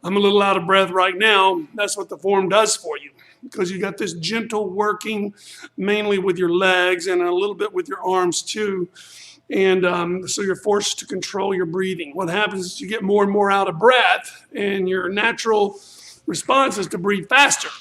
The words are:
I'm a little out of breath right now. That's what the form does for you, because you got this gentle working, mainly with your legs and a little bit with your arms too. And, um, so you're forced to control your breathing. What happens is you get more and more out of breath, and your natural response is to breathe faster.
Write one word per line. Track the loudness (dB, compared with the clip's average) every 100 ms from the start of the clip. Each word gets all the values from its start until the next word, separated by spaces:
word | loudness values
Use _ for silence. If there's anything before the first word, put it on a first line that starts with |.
I'm | -2 0
a |
little | 4 4
out | 4 2
of | 4
breath | 2 4
right | 2 0 2
now. | 4 6 4 2 -6
That's | -4 -4
what | -4 -8
the | -6
form | 0 2 4
does | 4 4
for | 0 -6 -12
you, | -12 _ _ _
because | -16 -6 -4
you | -2
got | -6 -4
this | -8
gentle | -6 -6 -4 -4 -4 -4
working, | -2 -2 -2 -4 -4 -6 -8 -20 -20 -18 -6
mainly | 0 0 2 0
with | 0 0
your | 2
legs | 2 2 2 2 0 0
and | 0
a | 2
little | 0 -2
bit | -2 -4
with | -4 -6
your | -6
arms | -2 0 2 -2
too. | -6 -4 -2 -2 -6 -10 -20 -20 -20 -20 _
And, | 2 4 4
um, | 2 0 -2 -4 -6
so | -4
you're | -4
forced | -2 0 0 0 -6
to |
control | -8 -8 -6 -4 -2
your | -2
breathing. | -2 -2 -4 -4 -8
What | -6 -4
happens | 0 -2 -2
is | -8 -10
you | -8
get | -6
more | 0 2
and | 2
more | 2 2
out | 2 0
of | 2
breath, | 4 6 4 2 -2 -20 _
and | -6 -4 -2 -2
your | -2 -2
natural | -2 -2 -2 0 2 0 -2 -20 -20 -20 -14
response | -8 -6 0 2 2 0
is | -6
to | -4
breathe | -2 -2 2
faster. | 4 4 2 -4 -12